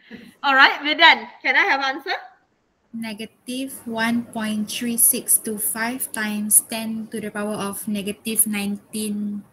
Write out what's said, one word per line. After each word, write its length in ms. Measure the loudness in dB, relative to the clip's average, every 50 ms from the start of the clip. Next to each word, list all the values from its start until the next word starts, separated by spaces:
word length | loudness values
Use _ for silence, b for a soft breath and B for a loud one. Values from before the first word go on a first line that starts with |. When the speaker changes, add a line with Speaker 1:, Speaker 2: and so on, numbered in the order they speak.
| B B -20 B B B B B
Speaker 1:
Alright, 400 | 0 4 6 8 8 6 6 2
Wildan, 480 | -2 -2 4 8 8 8 8 6 2 -12 -14 -6 -2
can 160 | 0 2 2
I 80 | 4
have 160 | 2 2 0 0
answer? 320 | -2 -4 -4 -6 -6 -6 -6 -8 -16 -20 _ _ _ _ _ _ _ _ _ _ _ -12
Speaker 2:
Negative 800 | -10 -8 -8 -8 -10 -12 -14 _ _ -10 -8 -6 -6 -6 -8 -10 -12 -10
one 400 | -6 -2 0 2 2 2 0 -2 -4
point 400 | -6 -6 -4 -2 -2 -2 -2 -4
three 240 | -4 -4 -2 -2 2
six 400 | 2 2 2 2 0 0 0 0
two 240 | 0 0 -4 -6 -4
five 480 | -4 -4 -2 -2 -2 -2 -2 -6 -8 -8 -6
times 480 | -6 -4 -4 -2 -4 -2 2 2 2 2 0
ten 400 | -6 -6 -4 -6 -6 -6 -8 -8
to 80 | -8 -8
the 80 | -8
power 320 | -6 -6 -4 -4 -4 -4 -4
of 240 | -4 -6 -6 -6 -4 -4
negative 560 | -2 -2 -2 -6 -8 -6 -6 -2 0 0 0
nineteen 960 | 0 0 -2 -2 -2 -4 -6 -8 -10 -8 -6 -4 -4 -4 -4 -4 -4 -6 -8 -10 _